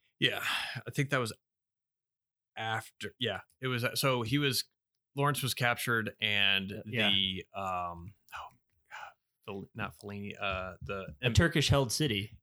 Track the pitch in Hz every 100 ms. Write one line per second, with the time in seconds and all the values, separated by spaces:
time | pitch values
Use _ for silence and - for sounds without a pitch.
0 | _ _ 120 98 - - - - 120 131
1 | 139 135 113 - _ _ _ _ _ _
2 | _ _ _ _ _ - 110 113 - _
3 | 104 - 117 92 - _ 131 123 120 -
4 | 139 127 113 139 143 127 - _ _ _
5 | _ 139 143 139 131 - 123 117 - 117
6 | 104 - 107 101 98 98 98 101 107 117
7 | 104 98 95 92 - 98 95 90 87 87
8 | 87 - _ - - - _ _ _ -
9 | - - _ _ - 98 95 113 101 -
10 | 104 101 101 - 101 95 92 87 - 98
11 | 92 - 127 113 170 160 139 147 127 -
12 | 151 101 107 -